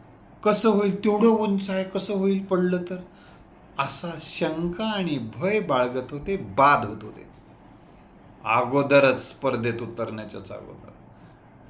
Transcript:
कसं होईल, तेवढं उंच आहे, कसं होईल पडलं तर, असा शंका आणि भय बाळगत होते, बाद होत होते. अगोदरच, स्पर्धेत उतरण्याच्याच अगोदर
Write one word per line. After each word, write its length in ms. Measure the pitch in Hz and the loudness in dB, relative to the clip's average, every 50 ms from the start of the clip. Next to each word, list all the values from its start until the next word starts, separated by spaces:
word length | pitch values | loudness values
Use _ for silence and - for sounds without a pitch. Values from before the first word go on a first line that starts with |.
| - - - - - - - - - | -20 -20 -20 -20 -20 -20 -12 -2 0
कसं 260 | 208 208 208 - 220 | 2 2 4 4 4
होईल, 340 | 202 202 208 196 185 - - | 4 4 2 2 0 2 2
तेवढं 240 | 214 208 208 226 | 2 4 6 6
उंच 420 | 226 220 214 214 202 196 196 - 196 | 6 6 4 2 0 0 -2 -2 -2
आहे, 140 | 190 190 190 | -2 -4 -4
कसं 300 | 190 - 190 190 - 202 | -4 -4 -6 -4 -2 -2
होईल 300 | 190 190 196 196 190 196 | 0 2 2 2 0 0
पडलं 400 | - 190 180 180 180 180 175 175 | 0 0 2 2 2 0 -2 -4
तर, 140 | - 185 180 180 - - - - - - - - - - - - - - - | -6 -10 -12 -12 -18 -20 -20 -20 -20 -20 -20 -20 -20 -20 -20 -20 -12 -6 -4
असा 380 | 139 139 - - 175 170 165 151 | -4 -4 -4 -8 -8 -8 -10 -10
शंका 640 | - - - - 175 156 156 160 170 175 175 - 220 | -12 -10 -4 -2 -2 -2 -2 -2 -4 -4 -4 -4 -4
आणि 440 | 220 214 196 180 165 143 127 113 110 - | -2 -2 -2 -2 -2 -2 -4 -6 -8 -8
भय 240 | 117 170 196 214 214 | -4 -2 0 0 0
बाळगत 520 | 175 160 135 127 123 123 123 131 123 - | 0 2 2 2 2 0 -2 -6 -6 -6
होते, 260 | 143 143 - 196 196 | -10 -10 -6 -6 -6
बाद 480 | 185 117 98 95 135 139 143 143 - - | -6 -6 -4 2 6 6 6 6 4 2
होत 180 | 107 110 - 110 | -4 -8 -12 -14
होते. 260 | 104 - - - - - - - - - - - - - - - - - - - - - - - - - - - | -16 -16 -18 -20 -20 -20 -20 -20 -20 -20 -20 -20 -20 -20 -20 -20 -20 -20 -20 -20 -20 -20 -20 -20 -20 -18 -8 -2
अगोदरच, 840 | 107 113 123 123 120 135 143 135 127 143 143 139 131 117 107 - - | 0 2 2 2 2 0 0 2 6 6 6 8 6 4 2 -4 -12
स्पर्धेत 520 | - - - 131 123 113 113 120 113 117 | -10 -4 -2 -2 -2 0 -2 -4 -4 -4
उतरण्याच्याच 680 | 120 113 113 117 113 113 110 107 107 101 - 101 - - | -8 -10 -8 -8 -8 -8 -8 -10 -12 -12 -12 -14 -14 -14
अगोदर 400 | 104 104 98 - - - - - - - - - - - - - - - - - - - - | -14 -14 -14 -16 -18 -20 -20 -20 -20 -20 -20 -20 -20 -20 -20 -20 -20 -20 -20 -20 -20 -20 -20